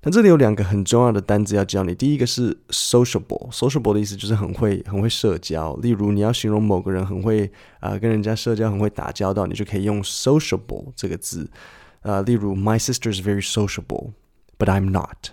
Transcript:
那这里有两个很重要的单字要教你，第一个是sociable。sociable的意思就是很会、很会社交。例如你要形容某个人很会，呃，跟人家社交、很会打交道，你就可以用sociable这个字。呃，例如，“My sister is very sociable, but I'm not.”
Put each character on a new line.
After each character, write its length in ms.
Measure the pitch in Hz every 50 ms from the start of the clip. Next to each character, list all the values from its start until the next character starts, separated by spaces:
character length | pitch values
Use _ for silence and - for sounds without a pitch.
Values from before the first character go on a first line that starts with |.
| -
那 60 | 143
这 100 | 175 226
里 60 | 226 202
有 80 | 170
两 180 | 151 135 107 107
个 120 | 95 104
很 180 | 90 107 101 98
重 220 | - - 117 123
要 80 | 123 110
的 80 | 101
单 240 | 98 - 104 104 104
字 100 | 101 104
要 80 | 101 98
教 200 | 95 - 98 95
你， 120 | 87 92
第 180 | - 131 139 147
一 40 | 139
个 100 | 127 120
是 260 | - - 123 110 - - _ _
sociable。 800 | - - - - - 120 123 123 - 104 - - - - - 123
sociable 420 | 117 - - 131 135 151 113 107 104
的 60 | 104
意 40 | 104
思 140 | 101 104 98
就 100 | 101 101
是 80 | 110
很 180 | 104 104 - 87
会、 300 | - 117 107 98 90 -
很 160 | - 101 98
会 60 | 104 113
社 300 | - - - 110 90 82
交。 360 | - - 82 80 80 80 69
例 160 | - - 120
如 200 | 117 98 104 104
你 80 | 104 101
要 140 | 104 110 123
形 180 | - - 110
容 100 | 107 107
某 200 | 107 107 101 90
个 100 | 92 95
人 140 | 95 92 92
很 160 | 92 95 90
会， 280 | 92 113 110 107 101 98 - - - - _ _
呃， 180 | - 101 101 98
跟 140 | 104 117
人 100 | 113 107
家 140 | 101 107 113
社 180 | 107 - 120 113
交、 160 | 107 113 110
很 80 | 101 98
会 120 | 104 104
打 240 | - - - - -
交 200 | - 101 95 95
道， 120 | 104 98
你 80 | 92 90
就 100 | 95 104
可 140 | 95 101 98
以 60 | 98
用 200 | 104 104 104 98
sociable 880 | - - - - 127 139 156 151 - - 95 104 - - - - 139 127
这 140 | - - 95
个 80 | 87
字。 340 | 87 - - - 87 73 - - - - - - - - - _ _
呃， 200 | - 104 101 98 98
例 100 | 110 120
如， 200 | 113 101 101 98
“My 240 | 95 98 110 110 113
sister 360 | - - 127 - - 117 104
is 80 | 92 92
very 160 | 101 101 101
sociable, 720 | 95 - - 113 104 98 - - - - - - - - 104 _ _ _ _ _ _ _ _ _
but 100 | 110 98
I'm 220 | 95 98 95 95
not.” 400 | 95 92 - - - - - -